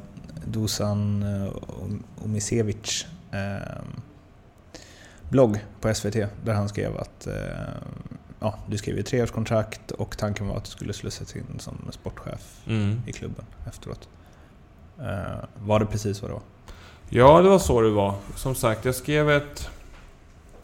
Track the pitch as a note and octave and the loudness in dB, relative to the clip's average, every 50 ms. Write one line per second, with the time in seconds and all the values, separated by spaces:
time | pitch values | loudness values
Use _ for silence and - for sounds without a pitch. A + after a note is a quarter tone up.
0 | - - - - - - - - - - A2+ A2 G#2+ G#2 - - G#2 G#2 G#2 G#2 | -6 -12 -16 -18 -16 -16 -14 -12 -8 -6 -2 -2 -2 0 0 0 0 0 0 2
1 | G#2 G#2 G2+ G2+ G2+ G2+ G2+ G2 G2 - - - - - - - F#2 G2 G#2 - | 2 2 2 0 0 0 -2 -2 -2 -4 -6 -8 -10 -10 -10 -10 -8 -6 -8 -8
2 | - - - - - G#2+ G#2+ G#2 G2+ - A#2 A#2 A2 G#2 G2+ G#2 - - - - | -10 -12 -14 -10 -6 -4 -2 -2 0 0 2 2 2 2 -2 -4 -4 -4 -4 -4
3 | - - - - - - - G2 G2 G2+ G2 - - - - - - - - - | -6 -8 -12 -18 -12 -8 -6 -4 -4 -4 -6 -6 -8 -8 -10 -10 -10 -10 -10 -12
4 | - - - - - - - - - - - - - - - - - - - - | -12 -14 -18 -20 -20 -20 -20 -20 -20 -20 -20 -20 -20 -20 -20 -20 -20 -20 -20 -20
5 | - - - - - - B2+ C3+ C3 A2 G#2 A2 - - - - - A2 G#2+ - | -20 -20 -20 -16 -4 2 6 6 6 6 6 2 -4 -8 -8 -2 0 0 0 0
6 | - G#2 - A2+ G2+ G2+ - - - A2+ A2 G#2 G2+ G2+ - G2+ G2+ G#2 - - | -2 -2 0 0 -2 -2 -4 -6 -2 0 0 0 0 0 -2 -4 -4 -4 -4 -6
7 | - - - - - - G1+ G1+ G1+ G1+ G1+ G1+ - - - - - - - - | -8 -10 -12 -12 -8 -6 -6 -6 -6 -6 -6 -8 -8 -8 -10 -10 -10 -12 -12 -12
8 | - - - - - - - - - G#2+ - - - - G#2+ G#2 - - F#2+ G2 | -12 -14 -14 -16 -16 -18 -8 -4 -4 -4 -4 -4 -6 -4 -4 -4 -2 -2 -2 -2
9 | G2+ - - B2 A#2 A2+ - A#2 A2 - A2+ A2 G#2+ - - - - - - - | -2 0 2 2 2 2 0 -2 -2 2 2 2 0 0 -4 -10 -10 -10 -8 -6
10 | A2 - - - G#2+ G#2 G#2 - G2+ G2 F#2+ G2 - - - - - - G#2 - | -6 -6 -6 -4 -4 -2 -2 -2 -4 -4 -4 -4 -6 -8 -10 -8 -8 -6 -6 -6
11 | - G#2+ - - G2+ - - - - - - - - - - - - - - - | -8 -8 -8 -10 -10 -10 -10 -10 -10 -10 -10 -12 -12 -12 -12 -12 -12 -12 -12 -10
12 | - F#2+ - - - - - - - - - - - - A2 A2 G#2 G2+ G#2 A#2+ | -10 -12 -10 -10 -10 -12 -12 -12 -14 -16 -20 -12 -6 -2 0 0 0 0 0 -2
13 | - - G2+ - - - F2 - - - - - - - - - - - A#1+ - | -4 -6 -10 -10 -10 -10 -10 -10 -14 -14 -16 -14 -12 -12 -12 -12 -12 -12 -12 -12
14 | - - - - - - - - - - - - - - - - - - - - | -14 -18 -20 -20 -20 -20 -20 -20 -20 -20 -20 -20 -20 -20 -20 -20 -20 -20 -16 -10
15 | C3 G2 F#2+ G2 F2+ - G#2 - - - - - G2+ G#2 G#2 A2 A2+ G#2+ - G#2+ | -8 -6 -6 -4 -6 -6 -8 -8 -10 -12 -12 -6 0 2 4 4 4 2 -2 -2
16 | G#2 G#2 G2 - - F2 - - - - - - - - - - - - - - | -2 -4 -4 -4 -6 -8 -8 -10 -12 -14 -20 -20 -20 -18 -18 -18 -20 -20 -20 -20
17 | - - - A2+ B2 C#3 D#3 E3+ F3+ F#3+ G3 F#3 F#3+ - B2+ A#2 A2+ A2 G#2 G#2 | -8 0 6 10 12 12 12 12 10 10 8 8 6 6 6 6 6 6 6 4
18 | G2 G2 G2 G2+ - - - - - C3+ B2+ - - A2+ A2 - - B2+ B2+ - | 4 2 0 -2 -6 -10 -10 -6 -4 -4 0 2 2 2 2 2 0 -2 -2 -2
19 | - - D3+ D3+ D3+ D3 D3 C#3+ D3 - - - - - - - - - - - | 0 0 2 4 4 6 4 4 2 -2 -8 -10 -10 -10 -12 -14 -16 -18 -20 -20
20 | - - - - - - - - - - - - | -20 -20 -20 -20 -20 -20 -20 -20 -20 -20 -20 -18